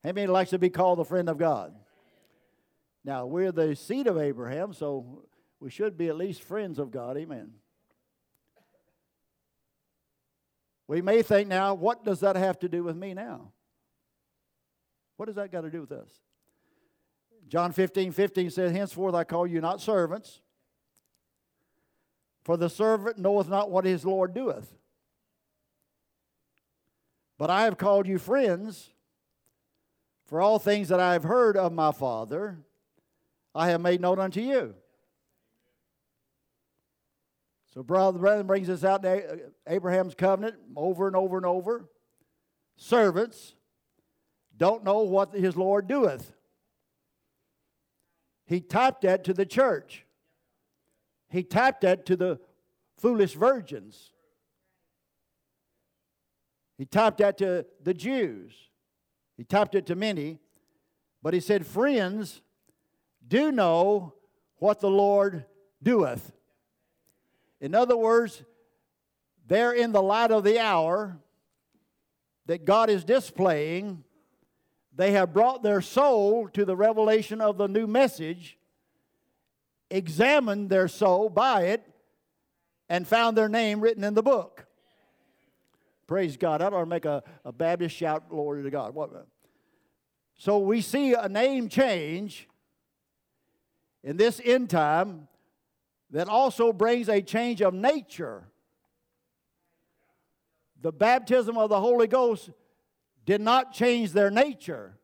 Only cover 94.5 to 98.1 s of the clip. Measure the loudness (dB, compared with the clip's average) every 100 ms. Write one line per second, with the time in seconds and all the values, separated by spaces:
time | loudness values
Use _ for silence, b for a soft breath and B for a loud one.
94.5 | 2 2 2 2 2 0 -6 -20 _ _
95.5 | _ _ _ _ _ _ -6 0 2 2
96.5 | 2 0 4 2 2 2 0 0 -4 -2
97.5 | 0 0 2 0 0 -6